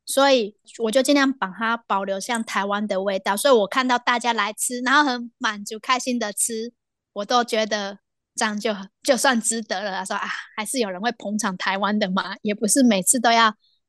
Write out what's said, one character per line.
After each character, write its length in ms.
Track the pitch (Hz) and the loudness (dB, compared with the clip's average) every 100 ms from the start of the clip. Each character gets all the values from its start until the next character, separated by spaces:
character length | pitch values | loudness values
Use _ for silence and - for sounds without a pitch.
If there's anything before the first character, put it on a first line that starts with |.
所 260 | - 269 277 | -4 2 4
以 260 | 254 202 - - - | 4 0 -8 -20 -6
我 60 | 220 | 0
就 120 | 262 | 2
尽 120 | 262 | 4
量 180 | 285 269 | 4 2
把 160 | 269 190 | 0 -6
它 280 | 185 226 233 | -4 -4 -4
保 260 | - 196 | -2 -2
留 160 | 196 190 | -2 -4
像 240 | 220 226 | -4 -4
台 200 | 226 202 | -2 -4
湾 220 | 202 202 208 | -2 -2 -2
的 160 | 190 | -2
味 160 | 196 196 | -2 -2
道。 180 | 202 208 | -2 2
所 140 | 285 | 4
以 40 | |
我 120 | 233 196 | 6 4
看 220 | 262 254 | 0 2
到 100 | 247 | 2
大 200 | - 240 | 2 0
家 140 | 240 | 0
来 200 | 226 208 | 0 -2
吃， 280 | 214 - 247 | -4 -6 -4
然 120 | 247 | 4
后 80 | 294 | 4
很 300 | 285 247 240 - | 4 0 -6 -6
满 260 | 233 208 | -4 -4
足、 140 | 208 220 | -8 -6
开 180 | - 254 | -2 0
心 200 | 262 240 | 0 -2
的 140 | 208 | -4
吃， 400 | - - 220 240 - _ _ _ | -4 -4 -4 -8 -12 _ _ _
我 120 | 202 | -10
都 180 | 208 247 | 0 2
觉 240 | 233 220 220 | 2 0 0
得 320 | 214 196 202 _ _ _ - | -2 -6 -12 _ _ _ -4
这 80 | |
样 140 | 220 208 | -2 0
就， 160 | 226 196 190 _ | -4 -4 -8 _
就 140 | - 240 | 0 2
算 240 | 269 240 | 2 2
值 200 | - 226 | 0 -4
得 200 | 220 190 | -6 -6
了。 160 | 208 190 | -6 -6
他 60 | |
说 100 | 190 202 | -6 -6
：“啊， 100 | 208 - - - | -6 -10 -10 -10
还 80 | |
是 140 | 208 269 | -4 -2
有 100 | 202 | -4
人 120 | 180 | -2
会 100 | 233 | -4
捧 240 | 233 202 214 | -4 -6 -4
场 200 | 202 185 | -4 -4
台 200 | 202 190 | -2 0
湾 200 | 202 208 | 0 0
的 100 | 185 | 0
嘛， 280 | 190 180 208 | -2 -4 -6
也 120 | 208 | -6
不 140 | 208 208 | -2 0
是 160 | 285 | 4
每 180 | 247 190 | 4 4
次 160 | - 254 | 2 2
都 140 | 233 | 2
要 220 | 226 220 - _ _ | 4 4 0 _ _